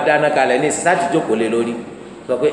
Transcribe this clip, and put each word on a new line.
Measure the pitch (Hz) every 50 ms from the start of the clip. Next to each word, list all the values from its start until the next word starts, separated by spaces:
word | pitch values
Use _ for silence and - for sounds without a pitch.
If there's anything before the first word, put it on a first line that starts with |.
| 135
dáná | 156 151 147 151 147
kalẹ̀ | - 139 131 127 123 127
ní | 147 151
ìsìn, | 139 - -
láti | 175 185 175 175 170 -
jókòó | 160 - - 110
lé | 110 113 110
lórí. | 113 117 117 117 117 117 - - - - - - - - - -
Sọ | 127 123
pé, | 135 151